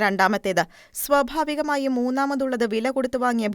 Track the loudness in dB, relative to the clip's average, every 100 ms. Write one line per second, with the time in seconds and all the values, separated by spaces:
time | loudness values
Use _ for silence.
0 | 2 4 2 2 0 0 0 -4 -16 -8
1 | 2 2 2 -2 -2 -2 -2 -2 0 0
2 | -2 0 -2 0 -2 0 -2 -2 -2 -2
3 | -2 0 0 0 -2